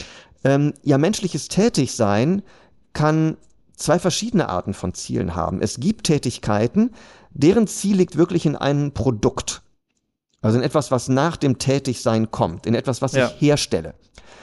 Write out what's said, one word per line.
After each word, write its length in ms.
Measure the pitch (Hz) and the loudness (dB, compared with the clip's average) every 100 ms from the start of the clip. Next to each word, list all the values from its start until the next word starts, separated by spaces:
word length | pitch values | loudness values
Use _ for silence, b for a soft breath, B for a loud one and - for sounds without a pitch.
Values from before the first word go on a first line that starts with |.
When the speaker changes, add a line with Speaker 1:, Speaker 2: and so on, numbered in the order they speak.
| B B B _ | B B B _
Speaker 1:
ähm, 300 | 135 139 147 - | 2 2 2 0
ja, 160 | - 135 | 2 4
menschliches 500 | 160 214 180 151 - | 4 0 -4 -6 -4
Tätigsein 960 | - 226 180 127 - 104 101 139 196 b b b _ _ | 0 2 2 -2 0 2 2 2 0 b b b _ _
kann 440 | - 151 156 160 - _ _ _ - | -2 2 2 0 -2 _ _ _ -6
zwei 240 | - 170 | 0 0
verschiedene 500 | 175 - 226 185 117 | 0 -2 0 0 0
Arten 240 | 90 104 | -2 -4
von 220 | 98 90 - | -6 -6 -8
Zielen 400 | - 120 92 85 | -6 -4 -2 -2
haben. 260 | 82 92 | -2 -2
Es 180 | - - | -4 -2
gibt 280 | 156 - - | -4 -2 0
Tätigkeiten, 840 | 143 131 - - 104 117 202 233 B B B B | 0 0 -4 -2 0 0 0 0 B B B B
deren 360 | 139 147 220 214 | 2 4 4 2
Ziel 300 | - 196 196 | -2 0 2
liegt 200 | 180 147 | 2 2
wirklich 280 | 175 170 156 | 0 2 0
in 80 | 139 | 0
einem 380 | 139 143 143 | 0 0 -2
Produkt. 680 | - 131 107 131 - - - _ _ _ _ _ _ _ _ | -2 -2 0 0 -2 -8 -12 _ _ _ _ _ _ _ _
Also 140 | 110 120 | 0 2
in 60 | |
etwas, 260 | 127 156 - | 2 0 0
was 180 | 127 - | -2 0
nach 300 | 131 165 151 | 0 0 0
dem 220 | 143 120 | -2 0
Tätigsein 720 | - 135 - 120 120 113 110 | 0 -2 -2 -4 0 0 0
kommt, 340 | - 98 85 - | -2 -4 -4 -2
in 80 | |
etwas, 300 | 117 139 120 | -2 -2 -4
was 100 | 131 | -2
Speaker 2:
Ja. 140 | 135 120 | 0 -2
Speaker 1:
ich 140 | - | 2
herstelle. 520 | 147 147 - 87 80 - _ B B B | 2 2 0 -4 -6 -16 _ B B B